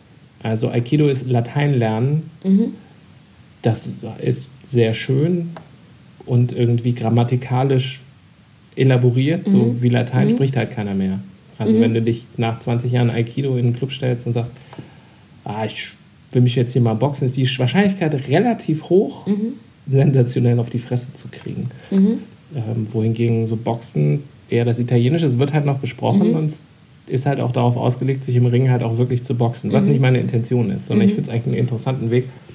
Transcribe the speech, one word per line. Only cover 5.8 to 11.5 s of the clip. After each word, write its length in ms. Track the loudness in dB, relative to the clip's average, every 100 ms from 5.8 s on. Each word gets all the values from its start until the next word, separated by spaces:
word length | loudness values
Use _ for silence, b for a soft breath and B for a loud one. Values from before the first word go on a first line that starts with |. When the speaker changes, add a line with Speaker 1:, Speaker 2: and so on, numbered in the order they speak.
| -20 -20 -20 -20 -2
Speaker 1:
und 260 | 2 2
irgendwie 400 | 2 0 2 0
grammatikalisch 1080 | -2 0 2 2 -2 -2 -2 2 0 0 -8 -18 -20 -20 -20 _ _ -16 0
elaboriert, 720 | 2 4 4 2 0 -2 2
so 100 | 4
Speaker 2:
Mhm. 240 | 4 2
Speaker 1:
wie 60 | 2
Latein 400 | 2 0 0 2
Speaker 2:
Mhm. 20 |
Speaker 1:
spricht 240 | 2 0 0
halt 140 | -4
keiner 240 | -4 -4
mehr. 240 | -2 -2 -4 -8 -20 -20